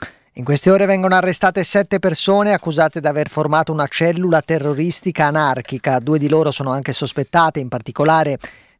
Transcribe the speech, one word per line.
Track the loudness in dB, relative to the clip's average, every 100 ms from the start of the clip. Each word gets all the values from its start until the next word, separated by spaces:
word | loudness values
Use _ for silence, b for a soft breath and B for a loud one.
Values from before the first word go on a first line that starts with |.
| B B B
In | -12
queste | -2 2 4
ore | 4 4
vengono | 2 2 2
arrestate | 2 0 0 0
sette | 0 0 0 0
persone | -2 -2 0 2 2
accusate | 0 0 0 0 0
di | -4
aver | -2 -4
formato | -2 0 0 0
una | -2 -4
cellula | 0 0 0 2 2
terroristica | 2 -2 -2 -2 -2 -4 -6 0 0
anarchica. | 2 0 0 -6 -6 -2 -2
Due | 0 0
di | 2
loro | 2 2
sono | -2 -4
anche | -4 -4
sospettate, | -6 -6 -6 0 2 2 0
in | -6
particolare | -8 -8 -2 2 2 2 -4 B B B B